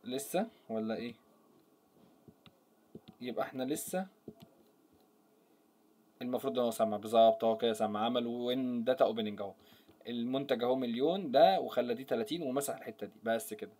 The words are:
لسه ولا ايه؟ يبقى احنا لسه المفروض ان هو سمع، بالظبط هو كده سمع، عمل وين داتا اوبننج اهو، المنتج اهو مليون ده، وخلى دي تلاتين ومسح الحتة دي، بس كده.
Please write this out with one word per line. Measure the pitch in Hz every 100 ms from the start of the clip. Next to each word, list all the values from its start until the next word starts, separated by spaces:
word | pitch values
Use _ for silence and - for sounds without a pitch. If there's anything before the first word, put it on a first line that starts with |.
لسه | 120 131 - 175 226 - -
ولا | 110 110 110
ايه؟ | 120 113 _ _ _ _ _ _ _ _ - _ - _ - _ _ _ _ - - -
يبقى | 123 113 -
احنا | 127
لسه | 127 147 - 185 190 _ - - - _ _ _ _ _ _ _ _ _ _ _ _ _ _ _ _ _
المفروض | 123 123 135 123
ان | 120
هو |
سمع، | 110 110 104
بالظبط | 107 113 113 110
هو | 113 110
كده | 117
سمع، | 110 110 104 117
عمل | 123 120
وين | 120 120 127 127 120
داتا | 117 127 107
اوبننج | 113 107 104
اهو، | 101 - - - - - -
المنتج | 120 120 135 139 123
اهو | 120 131
مليون | 123 117 147 190 160
ده، | 127 185 190
وخلى | - - 123
دي | 120
تلاتين | 131 117 110 165
ومسح | 143 131 139 -
الحتة | - 110 98
دي، | -
بس | 113 - -
كده. | 107 98 -